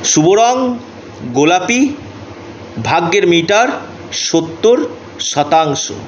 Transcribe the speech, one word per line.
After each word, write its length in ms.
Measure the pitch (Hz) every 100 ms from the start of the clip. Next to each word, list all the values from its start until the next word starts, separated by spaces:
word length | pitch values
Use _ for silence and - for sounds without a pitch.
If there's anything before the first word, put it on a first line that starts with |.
| -
শুভ 160 | - 156 202
রং 160 | 233 254 254 240 - - - - 127 123
গোলাপি, 440 | 151 180 180 240 262 - - - - - - - - - 110
ভাগ্যের 360 | 160 170 196 180
মিটার 360 | 170 165 208 262 269 - - - - -
সত্তর 520 | 165 160 - 220 247 - - - - -
শতাংশ। 540 | 156 143 160 156 135 - -